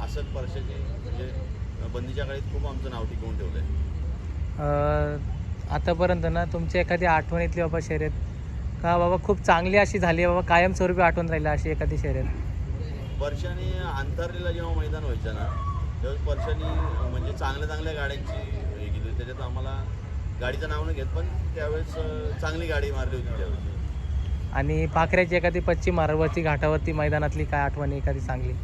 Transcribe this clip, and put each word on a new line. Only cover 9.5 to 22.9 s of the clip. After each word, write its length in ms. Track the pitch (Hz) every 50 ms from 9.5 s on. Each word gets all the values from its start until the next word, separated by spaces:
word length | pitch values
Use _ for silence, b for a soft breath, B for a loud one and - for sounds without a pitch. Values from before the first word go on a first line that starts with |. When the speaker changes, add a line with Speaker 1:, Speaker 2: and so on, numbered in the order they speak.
| 180 165 175 185 190
Speaker 2:
अशी 220 | 208 202 - - 202
झाली 240 | 175 170 165 170 175
आहे 120 | 175 175
बाबा, 120 | 180 175 -
कायमस्वरूपी 520 | 170 170 175 190 185 - 190 180 175 180
आठवण 280 | 180 170 165 175 170 165
राहिली 200 | 160 160 156 151
अशी 220 | 147 147 - 156
एखादी 280 | 156 143 156 147 151 147
शर्यत? 260 | - 143 135 131 131 - - - - - - - - - - - - - - - - - - -
Speaker 1:
परशाने 580 | 143 147 - - - 156 - - - - - -
अंतरलेला 720 | - 165 143 139 139 - - 170 170 170 170 175 175 175 165
जेव्हा 220 | 170 147 147 -
मैदान 280 | - 156 147 - - -
व्हायचं 320 | - 117 - - 113 107
ना, 400 | - - - - - - - - - - - - - -
त्यावेळेस 240 | 131 147 - -
परशाने 380 | 156 156 156 - 160 156 - 160 156 - - - - - - - -
म्हणजे 220 | - - - - -
चांगल्या 360 | - 139 135 135 139 - -
चांगल्या 240 | 156 151 160 156 151
गाड्यांची 580 | 147 143 139 139 139 - - - - - - - - - - - -
हे 60 | -
केली. 300 | - - - - - -
त्याच्यात 240 | - 120 127 127 -
आम्हाला 440 | - - 123 123 131 135 135 - - - - - - - - - - - - -
गाडीचं 280 | 120 127 131 - 156 151
नाव 160 | 151 - -
नाही 120 | 160 -
घेत, 100 | - 135
पण 200 | 131 - - - - - - - - -
त्यावेळेस, 420 | 160 151 151 151 156 - - -
अ, 340 | - - - - - - - - -
चांगली 260 | 165 156 156 165 170
गाडी 240 | 160 156 143 139 143